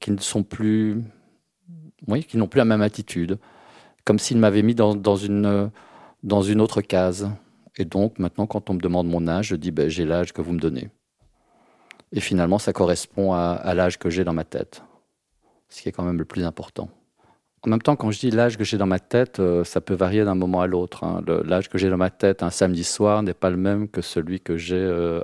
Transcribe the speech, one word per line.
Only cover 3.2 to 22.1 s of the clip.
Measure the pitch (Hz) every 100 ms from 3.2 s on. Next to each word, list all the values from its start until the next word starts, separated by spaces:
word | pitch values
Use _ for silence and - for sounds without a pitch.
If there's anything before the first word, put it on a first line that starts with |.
| 85 98 - - - - - _ -
comme | 107
s'ils | - 120
m'avaient | 107 104
mis | 107
dans, | 117 107 101
dans | 101
une, | 98 101 101 104 101 101 - - - - _
dans | 101 104
une | 98 107
autre | 110 107
case. | - 92 92 90 101 101 - _ _ -
Et |
donc, | 82 95 107 -
maintenant, | 87 - 107
quand | 107 -
on |
me | 92
demande | 90 90 87
mon | 85 82
âge, | 87 107
je | 85
dis : « | 85
Ben, | 78 76
j'ai | 80 80
l'âge | 85 90
que | -
vous | 80
me | 85
donnez. » | 80 65 101 - _ _ _ _ _ _ _ _ _ - _
Et | -
finalement, | - 92 87 107
ça | -
correspond | 92 90 85 - - 95
à, | 90 87
à | 87 90
l'âge | 90 90 -
que | 87
j'ai | 87
dans | 85
ma | 82
tête, | 80 - - - - _ _ _ _ _ _ _ _
ce | -
qui | -
est |
quand | -
même | 90 85
le |
plus | 78 -
important. | 85 - - - 85 - _ _ _ _ _ _ -
En |
même | 113
temps, | 151 139
quand | 107
je | 101
dis | 127
l'âge | 110 120 107
que |
j'ai | 104 104
dans |
ma | 95 92
tête, | - 120 127 -
euh, | 92 87
ça | 85 -
peut | -
varier | 92 90 107
d'un | 104
moment | 92 90 92
à | 92
l'autre, | 92 90 -
hein. | 85 87 82
Le, | 85
l'âge | 78 90 -
que | 92
j'ai | 95
dans | 90
ma | 92